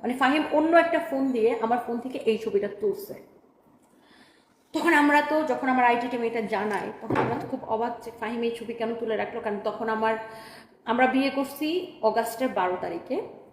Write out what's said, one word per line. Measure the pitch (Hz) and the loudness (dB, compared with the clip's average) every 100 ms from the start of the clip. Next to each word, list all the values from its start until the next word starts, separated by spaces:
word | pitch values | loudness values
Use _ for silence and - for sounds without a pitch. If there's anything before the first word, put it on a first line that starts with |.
মানে, | 220 | -4
ফাহিম | 254 262 302 294 | 2 2 2 2
অন্য | 294 320 339 | 2 6 6
একটা | 339 330 | 6 0
ফোন | - 269 269 | -2 -2 0
দিয়ে | 247 220 254 | 2 2 2
আমার | 220 247 - | 0 0 -2
ফোন | 240 | -6
থেকে | 254 269 | -6 -4
এই | - 214 | 0 0
ছবিটা | 220 196 202 - | 0 0 -2 -2
তুলছে। | 208 185 - - - - _ _ _ _ _ _ _ _ - _ _ _ _ | -4 -4 -10 -16 -18 -20 _ _ _ _ _ _ _ _ -20 _ _ _ _
তখন | 320 330 | 0 4
আমরা | 302 294 294 | 6 6 6
তো, | 294 311 | 4 0
যখন | 254 240 269 | 0 0 2
আমার | 254 | 4
আইটি | 247 240 254 | 4 4 0
টিম | 254 | -2
এটা | 233 233 | -2 -2
জানায়, | 208 202 214 196 202 - | -2 -2 -2 -2 -6 -10
তখন | 220 269 | -4 0
আমরা | 240 | 0
তো | 254 - | -2 -6
খুব | 262 | -8
অবাক | - 220 233 - | -4 -2 -2 -6
যে | 226 - | -12 -10
ফাহিম | 220 233 | -6 -2
এই | 233 | -2
ছবি | 233 214 | -4 -10
কেন | 226 226 | -6 -4
তুলে | 233 220 208 | -4 -2 -2
রাখলো। | 202 233 | -4 -4
কারণ | 226 202 | -4 -2
তখন | 214 - 220 | -4 -4 -4
আমার, | 220 220 220 - - - - - _ | 0 0 0 -6 -14 -16 -20 -20 _
আমরা | - 240 254 | -2 4 4
বিয়ে | 262 269 | 4 2
করছি | 269 269 - 302 359 359 - | 0 -4 -4 -2 -2 -4 0
অগাস্টের | 220 220 226 - 262 | 2 2 -2 -2 -2
বারো | 202 180 180 | 0 0 -2
তারিখে | 175 170 - 302 - - - | -4 -8 -4 -6 -6 -16 -20